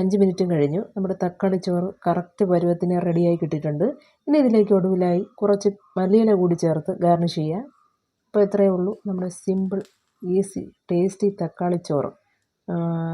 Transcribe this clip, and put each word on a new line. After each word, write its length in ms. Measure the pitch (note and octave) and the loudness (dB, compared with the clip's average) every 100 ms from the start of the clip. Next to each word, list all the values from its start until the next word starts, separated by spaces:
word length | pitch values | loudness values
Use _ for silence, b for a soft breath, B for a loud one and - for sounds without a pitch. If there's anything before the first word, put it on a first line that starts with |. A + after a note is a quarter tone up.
അഞ്ച് 160 | F#3+ G3+ | 2 4
മിനിറ്റും 260 | F#3+ F3 F3+ | 2 2 0
കഴിഞ്ഞു. 300 | D#3+ C#3+ E3+ - G3+ | 2 2 0 -6 -6
നമ്മുടെ 200 | F#3+ F#3+ | -6 -4
തക്കാളി 340 | F3+ F3+ G3 F#3+ F#3 | -4 -2 -2 -2 -2
ചോറ് 220 | F3 F#3 - F3 | -2 -4 -4 -2
കറക്റ്റ് 380 | F3 F3 - G3 | -2 -4 -2 0
പരുവത്തിന് 460 | F3 F3 F3 F3 F3 F3+ | 2 2 0 0 0 0
റെഡിയായി 300 | E3+ F3 E3+ | 2 2 0
കിട്ടിയിട്ടുണ്ട്. 440 | D#3 D3+ D#3 D3+ A3+ b b b - | -2 -4 -4 -2 -2 b b b 0
ഇനി 100 | D4+ | 2
ഇതിലേക്ക് 320 | B3+ A3 G3+ F#3+ | 4 4 4 2
ഒടുവിലായി 440 | F#3 F3+ F3+ F3 G3+ - | 2 0 2 0 -4 -2
കുറച്ച് 300 | G3+ G3+ G3+ G3+ _ G3 | 0 0 0 -4 _ -4
മല്ലിയില 360 | F#3+ G#3+ A3 G3 | 2 4 4 4
കൂടി 140 | F3+ E3+ | 2 2
ചേർത്ത് 280 | E3+ D#3 F3 F#3 | 0 0 -4 -2
ഗാർണിഷ് 340 | F3 E3+ E3+ E3+ | 2 2 0 -2
ചെയ്യാം. 240 | D#3 F#3 C#4+ _ _ _ _ _ | -4 -6 -10 _ _ _ _ _
അപ്പോൾ 200 | _ G#3+ G3+ | _ 0 2
ഇത്രയേ 240 | G3+ G3 F#3 | 2 2 2
ഉള്ളൂ 160 | F#3 - G#3 | -2 -6 -8
നമ്മുടെ 220 | F#3 F3+ - | -6 -8 -6
സിമ്പിൾ, 380 | - F#3+ F#3+ G3 - _ _ _ | -4 -2 -2 -4 -8 _ _ _
ഈസി, 420 | F3+ F#3 G3 - - - - | -2 -2 -2 -6 -14 -14 -4
ടേസ്റ്റി 360 | F3 F#3 - G3+ G3+ | 0 0 0 -2 -2
തക്കാളി 380 | E3 - F3+ F3 - | -6 -4 -4 -2 -2
ചോറ്. 220 | D3 - - _ _ _ _ - | -2 -4 -8 _ _ _ _ -8
ആ, 80 | F3 E3+ E3 E3 | -6 -4 -4 -4